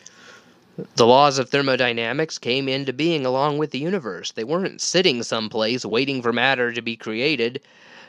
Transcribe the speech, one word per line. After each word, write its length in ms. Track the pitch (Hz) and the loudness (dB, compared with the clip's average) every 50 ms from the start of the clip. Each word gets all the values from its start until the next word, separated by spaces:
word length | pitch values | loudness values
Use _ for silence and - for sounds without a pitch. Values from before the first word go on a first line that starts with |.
| - - - - - - - - _ - _ _ _ _ _ - - - _ | -20 -20 -20 -20 -20 -20 -20 -20 _ -20 _ _ _ _ _ -14 -14 -6 _
The 100 | - 117 | 6 8
laws 320 | 117 123 139 147 143 131 139 | 8 8 8 8 6 4 0
of 100 | 120 - | -2 0
thermodynamics 920 | - 143 143 135 131 123 127 120 117 117 117 113 127 147 160 156 - - | 0 0 2 2 2 2 2 0 0 -2 -2 -2 -2 -2 -4 -4 -6 -8
came 300 | - 117 123 135 139 135 | -4 -2 -2 -2 -2 -2
into 240 | 131 139 139 135 | -4 -2 -4 -4
being 320 | 123 131 156 170 165 147 131 | -4 -2 0 0 0 0 0
along 340 | 127 127 135 143 151 143 147 | 0 0 0 0 0 0 -2
with 120 | 151 147 | -4 -4
the 80 | - 131 | -4 -6
universe. 540 | 147 175 202 185 127 104 90 - - - | -4 -4 -4 -4 -6 -8 -10 -8 -10 -10
They 120 | - 117 110 | -8 -8 -4
weren't 360 | 127 160 185 190 147 - - | -4 -2 -2 -2 -4 -6 -6
sitting 420 | - - - 175 185 175 127 120 | -6 0 2 4 4 4 2 0
someplace 600 | 113 - 123 113 110 104 - 110 110 110 123 127 - | -2 -4 -4 -4 -4 -4 -2 -2 0 0 0 -2 -4
waiting 360 | 104 107 120 139 139 139 127 | -2 -2 0 0 0 -4 -2
for 120 | 120 117 | -2 0
matter 400 | 117 120 123 135 135 127 123 120 | 0 2 2 2 2 2 0 -2
to 100 | 117 120 | -2 -4
be 140 | 117 117 113 | -6 -6 -8
created 640 | 110 - 117 110 113 131 156 151 120 117 120 131 - - _ _ - - - - - - | -8 -8 -6 -4 -2 -2 -2 0 0 -2 -2 -4 -8 -14 _ _ -20 -20 -20 -20 -20 -20